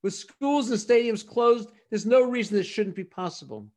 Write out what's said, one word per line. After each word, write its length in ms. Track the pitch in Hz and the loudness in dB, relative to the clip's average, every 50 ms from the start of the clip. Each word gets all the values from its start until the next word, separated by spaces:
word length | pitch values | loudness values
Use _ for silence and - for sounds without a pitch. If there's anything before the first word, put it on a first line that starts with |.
| - | -4
With 100 | 196 196 | -6 -6
schools 560 | - - - - _ 277 277 294 294 269 220 | -6 -16 -18 -12 _ -2 0 0 0 0 0
and 100 | 247 208 | -2 -4
stadiums 460 | - - 240 233 240 233 220 208 - | 2 4 4 4 4 2 -4 -4 -6
closed, 440 | - - 233 240 240 233 233 214 - _ _ _ _ | -6 -4 0 4 4 4 2 0 -12 _ _ _ _
there's 160 | 220 208 170 | -8 -6 0
no 180 | 214 240 262 254 | 4 4 4 4
reason 340 | 247 247 247 220 - 208 202 | 4 0 -2 -2 0 0 -2
this 100 | 175 - | -2 -2
shouldn't 280 | - - 208 196 180 | -2 -4 -4 -4 -4
be 80 | 196 185 | -10 -12
possible. 640 | - _ - 185 175 - - - - 107 107 104 104 _ | -12 _ -8 -8 -8 -8 -10 -16 -14 -14 -14 -14 -18 _